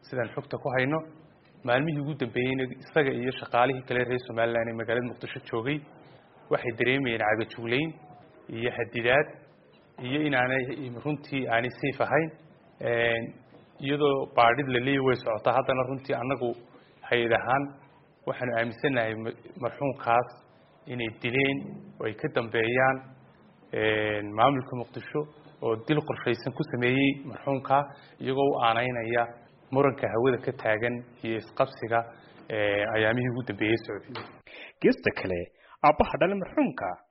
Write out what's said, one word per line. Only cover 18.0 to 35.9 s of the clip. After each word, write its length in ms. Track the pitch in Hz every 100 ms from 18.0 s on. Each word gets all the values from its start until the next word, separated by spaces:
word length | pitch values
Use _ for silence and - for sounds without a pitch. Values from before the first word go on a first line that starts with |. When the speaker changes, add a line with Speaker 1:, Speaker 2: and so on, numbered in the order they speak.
| _ _ -
Speaker 1:
waxaanu 260 | 135 123
aaminsanahay 640 | 117 117 110 151 127 113
ma-, 220 | 110 113 - -
marxuumkaas 720 | - 120 - 143 127 - 117 123 - _ _ _ _ -
inay 240 | 123 113
dileen 440 | 110 123 127 139 139 - - -
oo 140 | - 113
ay 80 |
ka 140 | 107 156
dambeeyaan, 680 | - 113 117 113 123 131 131 - - - - - _ -
een, 560 | - 107 107 107 104 104
maamulka 460 | 104 127 139 123 123
Muqdisho 440 | 117 - - 151 151 - - -
oo 180 | 117 110
dil 240 | 113 151
qorshaysan 520 | 151 120 - 117 135
ku 100 | 127
sameeyey 460 | - 120 123 131 139 139
marxuumka 540 | - 110 - 139 131 139 143 - - -
iyagoo 320 | 120 135 139
u 100 | 139
aanaynaya 640 | 117 113 127 123 113 117 117 - - - -
muranka 340 | 131 139 135 117
hawada 300 | 110 131 120
ka 140 | -
taagan 420 | 123 113 107 120 120 123 -
iyo 200 | 113 113
isqabsiga, 600 | 107 - 135 - 113 117 117 - - -
ee, 400 | - 110 104 101 104
ayaamihii 440 | 110 110 120 123
ugu 120 | 123
dambeeyey 340 | 113 101 107 113
socday. 480 | - 104 - 123 - - - - - _
Speaker 2:
Geesta 340 | 214 254 110
kale, 280 | - 98 87 87 _ - -
aabbaha 320 | 151